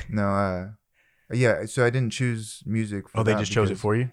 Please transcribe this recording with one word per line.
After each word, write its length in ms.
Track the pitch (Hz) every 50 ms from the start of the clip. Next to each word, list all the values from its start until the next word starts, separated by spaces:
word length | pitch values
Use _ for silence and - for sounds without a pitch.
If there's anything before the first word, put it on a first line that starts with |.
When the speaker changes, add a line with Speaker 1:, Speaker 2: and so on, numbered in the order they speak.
| - -
Speaker 1:
No, 200 | - 107 101 101
uh, 380 | 98 98 101 95 90 90 92 104 107 - _ _ _ _ _ _ _ _ _ _ -
yeah, 320 | 123 127 117 98 78 107
so 200 | 110 - 135 120
I 40 | 120
didn't 220 | 117 131 123 113 -
choose 500 | - 127 123 117 113 107 110 - - -
music 440 | - 110 113 110 104 104 98 95 -
for 100 | - 110
Speaker 2:
Oh, 40 | 110
they 100 | 110 107
Speaker 1:
that 60 | 104
Speaker 2:
just 100 | 104 98
chose 160 | 104 117 107 98
it 40 | 98
Speaker 1:
because 80 | -
Speaker 2:
for 160 | - 104 107
you? 120 | 117 123 123